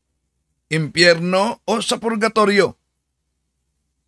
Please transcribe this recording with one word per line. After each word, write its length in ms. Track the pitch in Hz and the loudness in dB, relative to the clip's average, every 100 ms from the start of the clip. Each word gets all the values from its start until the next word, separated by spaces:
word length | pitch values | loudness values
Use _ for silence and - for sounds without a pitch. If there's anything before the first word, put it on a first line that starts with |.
| _ _ _ _ _ _ _ | _ _ _ _ _ _ _
impyerno? 880 | 156 151 165 175 165 175 185 208 - - | -6 -4 2 2 4 0 0 -2 -4 -4
O 160 | 220 | -4
sa 160 | - 220 | -2 -4
purgatorio? 800 | 226 226 220 220 208 202 175 - _ _ _ _ _ _ _ _ _ _ _ _ | -4 -2 -2 2 2 2 0 -2 _ _ _ _ _ _ _ _ _ _ _ _